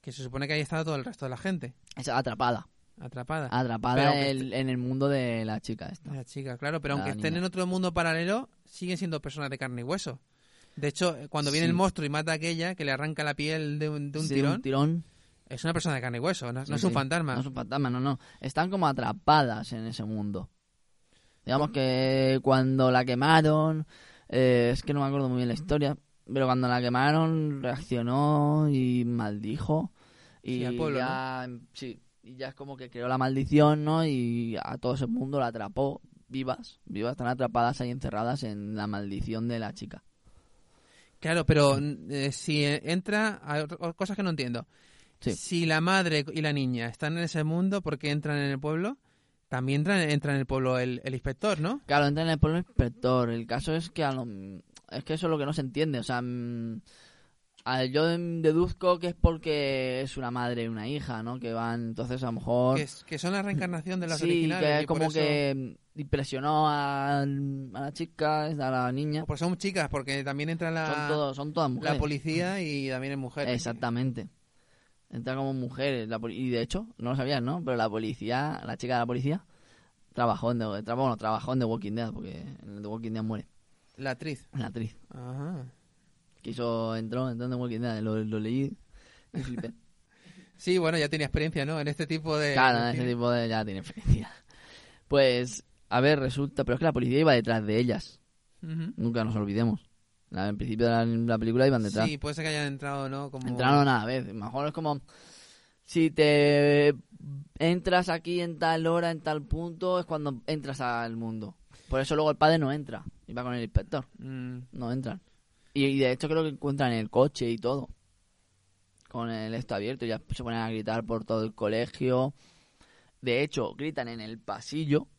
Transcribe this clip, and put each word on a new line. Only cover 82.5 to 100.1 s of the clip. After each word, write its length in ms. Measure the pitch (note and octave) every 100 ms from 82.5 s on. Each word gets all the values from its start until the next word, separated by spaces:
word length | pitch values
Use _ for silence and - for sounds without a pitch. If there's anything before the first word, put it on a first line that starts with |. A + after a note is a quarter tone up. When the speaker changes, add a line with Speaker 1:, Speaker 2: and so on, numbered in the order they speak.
| C3+
Speaker 2:
en 180 | - G2+
The 80 | G#2
Walking 220 | A2 A2+
Dead 100 | A2
muere. 240 | A2 A2 - _ _ _ _ -
Speaker 1:
La 140 | C3+
actriz. 360 | B2+ D#3 C#3 -
Speaker 2:
La 140 | C#3+ -
actriz. 280 | A#2 A2 - -
Speaker 1:
Ajá. 560 | - B2 C3 C#3+ F3+ C3 _ _ _ _ _ _ _
Speaker 2:
Quiso, 560 | - A#2 A#2+ A#2 A2+ A2+
entró, 320 | A2+ B2 C3
entró 160 | A#2
en 60 | B2
The 60 | B2+
Walking 240 | B2 A2+
Dead, 200 | A#2+ A2
lo, 240 | G#2+ A2
lo 160 | G#2+ A2
leí 320 | G#2+ B2+ C#3 - - - - - _
y 40 | -
flipé. 320 | C3 A#2+ - - _ _ _
Speaker 1:
<laughs> 420 | _ - - - _
Sí, 220 | - F3+
bueno, 180 | E3 E3
ya 140 | D3
tiene 140 | D#3 C#3+
experiencia, 400 | - D#3 D#3 C#3
¿no? 120 | D#3+
En 100 | D3
este 180 | C#3+ D3+
tipo 320 | D#3+ D#3 D3+
de 160 | D3
Speaker 2:
Claro, 240 | C3+ C3 A#2+
en 60 |
Speaker 1:
de 60 | A#2+
Speaker 2:
este 100 | B2+
Speaker 1:
cine. 100 | B2
Speaker 2:
tipo 180 | A#2+ A#2+
de, 180 | A#2+ A#2
ya 140 | A2 G#2+
tiene 140 | F#2+
experiencia. 500 | - - - B2 - - _ - - - - - _
Pues, 540 | C#3 C3+ B2 B2 - - _ _
a 100 | A#2+
ver, 200 | C#3 D3+
resulta, 440 | C3 B2+ C#3+ -
pero 120 | C3+ B2
es 20 |
que 60 | D#3+
la 60 |
policía 260 | C3 A#2+ C3
iba 140 | D#3+
detrás 320 | B2+ A2+ A2+ G#2
de 120 | G#2+
ellas. 400 | B2 A2+ - - _ _ _ _
Speaker 1:
Ujú. 320 | E3 D#3+ E3 C4
Speaker 2:
Nunca 280 | A#2 A#2
nos 120 | A2 A2
olvidemos. 540 | G2+ G2+ A#2 G#2+ _ _ _